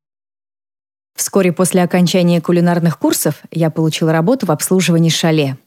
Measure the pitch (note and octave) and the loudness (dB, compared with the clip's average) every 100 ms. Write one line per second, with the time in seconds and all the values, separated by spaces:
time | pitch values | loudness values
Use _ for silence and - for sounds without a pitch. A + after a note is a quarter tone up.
0 | _ _ _ _ _ _ _ _ _ _ | _ _ _ _ _ _ _ _ _ _
1 | _ - - G3+ F#3 E3 F3+ F#3 F3 F#3 | _ -12 -4 0 0 0 0 0 2 2
2 | F3 F#3+ F3 F3 E3 F3 F3 F3 E3 - | 2 2 2 0 0 2 2 2 0 0
3 | D4+ - E3 - - D#3+ D#3+ D#3+ D#3+ - | -2 -2 -4 -6 -8 -4 -2 0 -2 0
4 | D#3+ D#3+ E3 C4 F3 D3+ - F#3+ F3+ E3 | 0 0 0 0 -2 -2 0 0 2 2
5 | E3 D#3 E3 D#3 C3+ C3 | 2 0 0 0 -2 -6